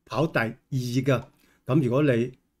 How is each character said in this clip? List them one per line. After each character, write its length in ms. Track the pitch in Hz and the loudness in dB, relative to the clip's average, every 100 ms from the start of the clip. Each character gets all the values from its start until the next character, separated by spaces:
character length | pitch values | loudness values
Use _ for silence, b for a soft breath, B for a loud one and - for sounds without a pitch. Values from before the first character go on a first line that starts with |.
| - | -6
跑 200 | 110 160 | -2 0
第 140 | 127 | 0
二 160 | 113 - _ | -2 -6 _
嘅。 540 | 135 123 123 131 127 - b b b - | -6 -2 0 0 0 -2 b b b -2
咁 160 | 143 | 0
如 60 | 123 | 2
果 100 | 127 | 2
你 320 | 147 117 127 - _ _ | 2 2 -2 -8 _ _